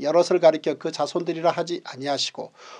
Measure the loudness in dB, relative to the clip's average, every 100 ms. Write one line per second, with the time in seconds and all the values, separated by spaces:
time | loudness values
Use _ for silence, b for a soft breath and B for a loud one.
0 | 2 2 4 6 6 4 -2 -4 -6 -4
1 | -4 -2 -4 0 0 0 -4 -8 -10 -10
2 | -6 -4 -4 -8 -14 B B